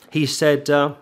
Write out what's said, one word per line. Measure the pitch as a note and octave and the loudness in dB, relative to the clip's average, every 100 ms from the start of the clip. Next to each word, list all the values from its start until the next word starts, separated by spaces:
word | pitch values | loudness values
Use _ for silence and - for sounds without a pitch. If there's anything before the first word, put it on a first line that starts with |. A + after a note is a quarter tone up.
| - | -8
he | D#3 C#3 | -4 -4
said, | - D#3 C#3+ C#3+ | 0 0 0 0
uh, | D3 C#3+ C#3 | 0 0 -4